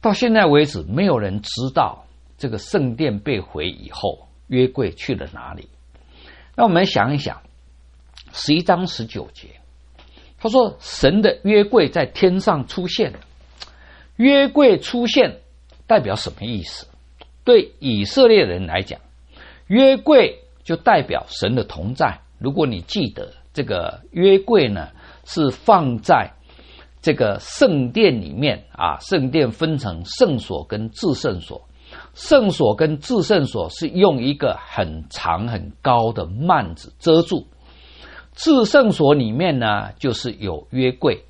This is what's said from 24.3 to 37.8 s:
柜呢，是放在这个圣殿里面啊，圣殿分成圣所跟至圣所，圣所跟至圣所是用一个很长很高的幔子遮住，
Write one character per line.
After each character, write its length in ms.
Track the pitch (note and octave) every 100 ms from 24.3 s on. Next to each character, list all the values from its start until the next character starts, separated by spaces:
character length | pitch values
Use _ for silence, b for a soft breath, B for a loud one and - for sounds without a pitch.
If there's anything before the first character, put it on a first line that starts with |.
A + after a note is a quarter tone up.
| G3
柜 280 | G3 A3+ C3
呢， 220 | G2 D2+ b b b
是 280 | - - D3
放 480 | - - G3+ C#3+ A#2
在 320 | - D3 G2 - b b b b b b
这 120 | -
个 240 | D3+ A#2 G2+
圣 520 | - - C4+ D#3 B2
殿 280 | D#3+ G#3 B2
里 140 | E2
面 320 | D2 D3 G#2+ -
啊， 260 | - F2 C#2+
圣 300 | - F#3 C3
殿 220 | D3+ C3
分 260 | G#2+ D#3+ D3+
成 260 | B2+ E2
圣 360 | F2 - A#3+ C3
所 260 | G2+ E2 D#2+
跟 220 | A2 A2
至 240 | - B2
圣 260 | A#2+ C#3+ F#2
所， 220 | E2 B1+ - B B B B -
圣 340 | - D4 G#3+
所 260 | D#3+ C3 G#2
跟 240 | D#3+ D3
至 220 | - A#3+
圣 240 | D#3 G3+ C3+
所 240 | A2+ E2+
是 180 | - D#3+
用 340 | F3 G3 C#3
一 100 | B2
个 240 | D3 C3+ -
很 460 | - - F2+ D#2 D#2
长 380 | - E2 E2 A#2
很 240 | A2 E2+ -
高 280 | C3+ B2 A2+
的 140 | A2 E2+
幔 480 | G2 E3 E3 G2
子 180 | E2 - _
遮 240 | - D#3+
住， 260 | E3+ F3+ - _ B B